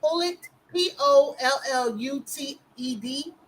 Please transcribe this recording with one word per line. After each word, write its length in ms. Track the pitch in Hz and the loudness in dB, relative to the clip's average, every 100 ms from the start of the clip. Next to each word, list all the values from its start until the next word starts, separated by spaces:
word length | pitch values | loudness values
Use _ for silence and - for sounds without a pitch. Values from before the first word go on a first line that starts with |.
Polluted, 480 | 302 339 349 349 - _ _ | 0 0 -2 -4 -16 _ _
P 200 | 349 359 - | -2 -2 2
O 360 | 508 277 285 285 | 6 6 6 2
L 220 | 262 269 269 | 0 0 0
L 280 | 254 247 214 | 0 0 -2
U 260 | 254 277 | -6 -6
T 340 | - 294 277 277 _ | -8 -10 -10 -12 _
E 200 | - 254 | -10 -6
D. 380 | 240 240 269 320 320 | -6 -6 -8 -10 -14